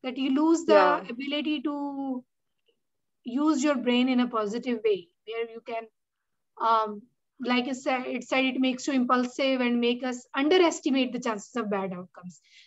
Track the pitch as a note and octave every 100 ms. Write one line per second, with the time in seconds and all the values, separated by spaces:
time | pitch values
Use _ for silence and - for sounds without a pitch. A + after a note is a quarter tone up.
0 | B3+ B3 C4+ C4 D#4+ E4 - - C#4+ D4
1 | - B3 C4+ D4 D4+ D4+ D4+ C#4+ C#4+ C#4
2 | C4+ B3+ - _ _ _ _ _ _ _
3 | _ _ A#3+ B3 D4+ C#4+ D4 C4+ A#3+ B3
4 | B3+ B3 B3 A#3 G#3 A#3 B3 A3+ A3 F#3+
5 | - _ - A3+ A#3 A3+ B3 A3+ A3+ _
6 | _ _ _ _ _ - A3+ A3+ G#3+ G#3
7 | - _ _ - B3 B3 B3 C4 D4+ B3+
8 | B3+ C4 - C4 C4 B3+ C4 B3+ - C4+
9 | B3 B3+ B3 - C4+ C4 A#3+ A#3+ A#3+ B3
10 | B3+ B3 - C#4 D4 F#4 E4 - D#4 C4+
11 | B3+ A#3+ B3 G#3 - A#3+ G#3+ G3+ F#3+ F3+
12 | F#3 - F3+ - _ -